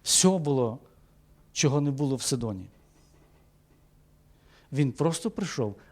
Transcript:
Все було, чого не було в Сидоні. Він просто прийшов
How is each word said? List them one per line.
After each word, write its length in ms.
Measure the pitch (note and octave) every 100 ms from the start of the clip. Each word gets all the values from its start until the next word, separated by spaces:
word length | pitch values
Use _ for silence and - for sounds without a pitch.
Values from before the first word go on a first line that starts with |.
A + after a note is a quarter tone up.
Все 260 | - - F#3
було, 500 | F#3+ D3 C3+ A#2 A#2+ - _ _ _ _ - _
чого 280 | - D3 C#3+
не 100 | C#3+
було 260 | C3+ C#3+ C3
в 60 |
Сидоні. 460 | - C3 A#2 F#2+ F#2 - _ _ _ - _ _ _ _ _ _ _ _ _ _ _ _ _ - -
Він 200 | C#3 C#3
просто 380 | - D#3+ D#3+ A3+
прийшов 460 | - F#3 - G#2+ G2+ -